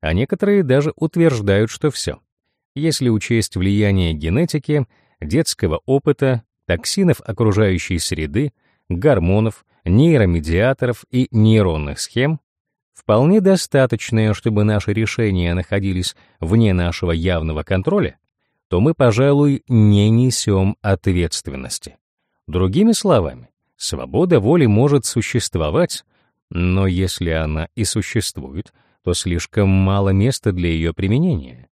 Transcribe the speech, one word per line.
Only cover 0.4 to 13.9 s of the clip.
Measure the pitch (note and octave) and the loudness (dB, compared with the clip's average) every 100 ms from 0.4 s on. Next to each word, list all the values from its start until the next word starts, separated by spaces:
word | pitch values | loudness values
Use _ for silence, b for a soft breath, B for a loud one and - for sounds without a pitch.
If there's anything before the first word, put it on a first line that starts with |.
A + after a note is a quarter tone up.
| G3+ G3+ | 0 0
даже | D3+ C3 D3+ - | 2 2 0 -4
утверждают, | D#3+ F3 E3 B2+ G2+ G2 A2+ | -4 2 2 2 0 2 0
что | - D3+ | -2 -4
всё. | - - - _ _ _ _ _ | -4 -8 -10 _ _ _ _ _
Если | - D#3+ D3+ B2+ | -6 -4 0 0
учесть | A2 - A#2 G#2 - | 0 0 -2 -2 -2
влияние | F#2 G2+ G#2 F#2+ E2+ | 0 2 2 2 0
генетики, | D2+ D#2 G2+ E3+ D3+ - D3 C3 _ _ _ | -2 -2 -2 -2 -4 -2 -2 -2 _ _ _
детского | D2 A2+ D#3 - F#2+ D#2+ - | -4 -2 -2 -2 -4 -4 -2
опыта, | C#3 - C#3+ C3+ B2 - _ - | -2 0 0 0 -2 -6 _ -6
токсинов | F3 - - F#3 C#3 | -4 -4 0 2 0
окружающей | - A2 A2+ G2 G#2 F#2 - F2 | -4 -2 0 2 2 0 -2 -4
среды, | - - D#2 D#2+ C#3+ _ _ _ _ | -4 -6 -4 -4 -4 _ _ _ _
гормонов, | F2 D3+ A#2+ E2+ G2 A2 - _ _ | -2 2 2 2 2 0 -4 _ _
нейромедиаторов | - F#2+ D#3+ D#3 G2 E2+ D2+ E2 A#2 C3+ B2+ A#2 - | 0 4 6 4 2 0 0 0 0 0 -4 -6 -4
и | B2 B2+ | -2 0
нейронных | A2+ G#2+ A2 F#2+ D#2 D2 C#2+ | 2 4 4 2 -2 -6 -8
схем — | - - C#3 D#3+ _ _ _ _ _ | -8 -2 -2 -4 _ _ _ _ _
вполне | _ - G#2+ C#3+ G#3+ | _ 0 2 4 4
достаточное, | F#3+ F#3+ - C#3 C3 | 4 2 0 0 2